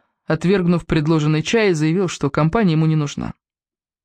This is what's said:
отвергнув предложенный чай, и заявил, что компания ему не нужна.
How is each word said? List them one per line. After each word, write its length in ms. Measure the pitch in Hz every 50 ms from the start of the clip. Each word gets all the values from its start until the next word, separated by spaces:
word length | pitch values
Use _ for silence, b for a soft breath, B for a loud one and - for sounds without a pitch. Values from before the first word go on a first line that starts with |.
| B B B B _ -
отвергнув 600 | 160 156 - 170 202 196 180 170 180 165 - -
предложенный 560 | 170 165 151 156 165 156 151 151 156 156 156
чай, 260 | - - 233 214 202
и 40 | 175
заявил, 340 | 151 151 156 160 196 190 160
что 240 | - - - 143
компания 400 | - 156 151 160 - 233 220 175
ему 160 | 156 156 160 160
не 80 | 156
нужна. 400 | 156 147 139 - - - 55 - _ _ _ _ _ _ _ _ _ _ _ _ _